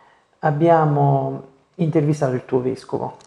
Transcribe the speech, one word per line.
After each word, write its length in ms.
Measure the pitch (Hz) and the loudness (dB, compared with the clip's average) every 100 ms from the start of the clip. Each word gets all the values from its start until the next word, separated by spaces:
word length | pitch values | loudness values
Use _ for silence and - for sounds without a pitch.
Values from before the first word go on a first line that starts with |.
| _ _ _ _ | _ _ _ _
abbiamo 1040 | 160 147 170 165 156 143 143 139 135 139 - _ _ - | -4 0 4 4 4 2 2 2 -2 -8 -14 _ _ -4
intervistato 580 | 165 160 147 147 139 | 0 0 0 0 -2
il 120 | 127 - | -4 -2
tuo 140 | 131 | -2
vescovo, 540 | 127 123 - 131 127 - | -2 -6 -8 -6 -6 -10